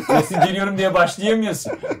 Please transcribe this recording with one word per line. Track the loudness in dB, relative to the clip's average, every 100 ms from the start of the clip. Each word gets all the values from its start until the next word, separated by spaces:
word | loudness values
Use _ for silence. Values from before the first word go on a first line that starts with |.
| 2
Hani | 2
<laughs> |
nas | 2
inceliyorum | 0 0 2 -2 0
diye | 2
başlayamıyorsun. | 2 2 0 0 0 0 -4 -8 -8 -8 -6